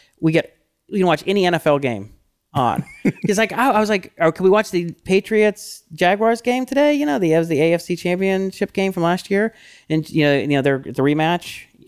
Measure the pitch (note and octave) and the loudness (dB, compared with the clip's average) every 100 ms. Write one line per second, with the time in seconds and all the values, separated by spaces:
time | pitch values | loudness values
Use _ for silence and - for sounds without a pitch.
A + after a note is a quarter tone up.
0 | _ - D#3+ D#3+ - _ _ _ - G#3 | _ -4 0 0 -2 _ _ _ -8 -2
1 | F3+ D#3 - G3+ F3+ E3+ D#3 C#3+ C#3 A2 | 0 0 0 0 2 0 0 0 0 -6
2 | G2+ - _ _ _ - B2 E2 - - | -10 -18 _ _ _ -2 0 -2 -6 -6
3 | A3 - G3 G3 A3+ F3+ C4+ G#3+ G#3+ G#3 | -4 -2 -2 0 -2 0 0 2 0 -2
4 | - - E3 D#3+ F#3 G#3 G#3+ F3+ E3+ - | -4 -2 -2 2 2 2 2 -4 -6 -8
5 | - F#3+ - A3 G#3+ G3 - - _ D#3 | 0 0 2 2 2 0 -10 -20 _ -2
6 | F3+ G3+ A3 A#3 A#3+ B3+ B3+ C4+ D4 D4 | 0 2 0 0 -2 -2 0 2 4 2
7 | D4 C#4 F3 D#3+ E3 D3+ E3 E3+ - F3 | 0 0 2 2 2 2 2 2 -2 -4
8 | F3+ F3+ F#3+ F#3+ F#3+ - G3 - G3 F#3 | -2 -2 0 -2 -4 -4 -6 -2 -2 0
9 | E3+ F3+ - G3 A3 - - - - D#3 | 0 -2 -2 -2 -2 -6 -20 -16 -4 -4
10 | D3 D#3 D3 C#3+ B2 C#3+ C#3 C3+ C3+ A#2 | -2 0 2 2 2 0 2 0 -4 -2
11 | C3+ D3+ D#3 F3 - - - _ | 0 2 0 -2 -6 -18 -20 _